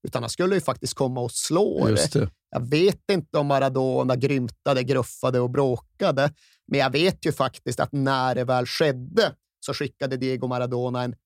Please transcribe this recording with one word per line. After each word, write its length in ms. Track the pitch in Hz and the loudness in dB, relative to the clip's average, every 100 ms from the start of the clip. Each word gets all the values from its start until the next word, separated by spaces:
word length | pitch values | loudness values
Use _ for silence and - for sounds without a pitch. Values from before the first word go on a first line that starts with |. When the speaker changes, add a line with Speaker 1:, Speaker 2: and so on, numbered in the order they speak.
| - | -4
Speaker 1:
utan 160 | 127 | -6
han 60 | 117 | -6
skulle 260 | - 185 190 | -2 0 0
ju 60 | |
faktiskt 320 | - 127 - | 0 -4 -6
komma 280 | - 131 123 | -2 -2 -2
och 100 | 120 | -4
slå 580 | - - 160 - 147 107 | -6 -2 0 2 2 2
Speaker 2:
Just 240 | 110 156 | 2 2
Speaker 1:
det. 60 | 127 | 0
Speaker 2:
det. 100 | 110 _ _ | -2 _ _
Speaker 1:
Jag 180 | - 123 | -8 -2
vet 420 | 147 190 185 - | 2 2 0 -2
inte 260 | 190 151 156 | -2 0 -2
om 100 | 143 | 2
Maradona 680 | 139 135 131 131 131 127 123 | 2 2 2 0 0 0 0
grymtade, 680 | 135 139 120 - - 131 | 2 0 -2 -4 0 0
gruffade 560 | 127 131 120 - 131 127 | 2 0 0 -2 0 2
och 100 | 123 | 0
bråkade, 840 | 131 135 123 _ _ 190 139 147 - _ _ - | 2 0 0 _ _ 0 2 0 -2 _ _ -2
men 120 | 139 | 0
jag 100 | 131 | 2
vet 340 | 135 185 185 165 | 2 2 2 -2
ju 60 | |
faktiskt 480 | - 131 - - 123 | 0 -2 -2 -8 -2
att 120 | 135 | -2
när 440 | 143 135 131 127 123 | 0 0 2 2 0
det 80 | |
väl 220 | 127 127 123 | 0 0 0
skedde 680 | - 156 127 127 190 180 - _ _ - | 0 0 0 -2 2 0 -2 _ _ -10
så 80 | |
skickade 440 | 131 139 _ 139 131 | -6 -6 _ -6 -2
Diego 300 | 131 127 127 | -2 -2 -2
Maradona 560 | 123 123 123 123 123 | -2 -2 -2 -2 -2
en 120 | 123 120 | -4 -6